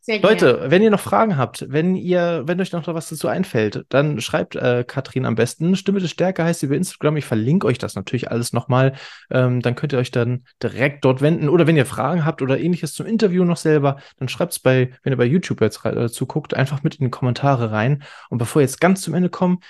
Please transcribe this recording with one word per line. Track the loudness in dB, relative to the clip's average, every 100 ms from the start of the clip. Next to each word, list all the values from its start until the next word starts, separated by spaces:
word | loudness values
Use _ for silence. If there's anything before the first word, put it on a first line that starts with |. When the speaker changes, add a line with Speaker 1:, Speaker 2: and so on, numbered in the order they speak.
Speaker 1:
Sehr | -6 2
gerne. | 4
Speaker 2:
Leute, | 6 4 4 2
wenn | 4
ihr | 6
noch | 2
Fragen | 0 2 2 2
habt, | -2 -4 -4
wenn | -2 0 0
ihr, | 0 0 0 -2 -4
wenn | -4
euch | -4
noch | -4 -6
was | -8 -8
dazu | -6 -2
einfällt, | -2 -2 0 0 -2 -2
dann | 0 2 -2
schreibt, | -4 -4 -4 -2
äh, | 0 0
Katrin | -2 -8 -6 -4 -2
am | 0
besten. | 0 0 0 0
Stimme | 0 -2
der | -2
Stärke | -2 -2 0
heißt | -2 -2
sie | -2
bei | -2
Instagram. | -2 -2 -2 -2
Ich | -2
verlinke | -2 2 2 2
euch | -2
das | -4 -8
natürlich | -6 -6 -4
alles | -4 -2
nochmal. | -4 0 2 2 0 -18 -20 -4
Ähm, | 0 2 0
dann | -2 -2
könnt | -2
ihr | -2
euch | 0
dann | 0 -2 -4 _ -8
direkt | -6 0 -2 0 -4
dort | 0
wenden. | 2 2 2
Oder | 4 4
wenn | 4
ihr | 0
Fragen | -2 -2 0 -2
habt | -2
oder | -2 0
ähnliches | 0 -2 -4
zum | -8 -4
Interview | 0 2 2 2
noch | 0
selber, | 2 2 2 -2 -10 -10
dann | -8
schreibt's | -4 -6 0
bei, | 2 2 2 -2
wenn | -4
ihr | 0
bei | 2
YouTube | 2 0 0
jetzt | 0 0 -4
re-, | -2 -4
äh, |
zuguckt, | -4 -4 -6 -4
einfach | -2 -2 -2
mit | -4 -2
in | -4
die |
Kommentare | -2 -2 0 2 2 0
rein. | 0 0 0 -4 -20 -8
Und | -4
bevor | 0 2
wir |
jetzt | 2 2
ganz | 2 2
zum | 0
Ende | 0 -2
kommen, | 0 0 0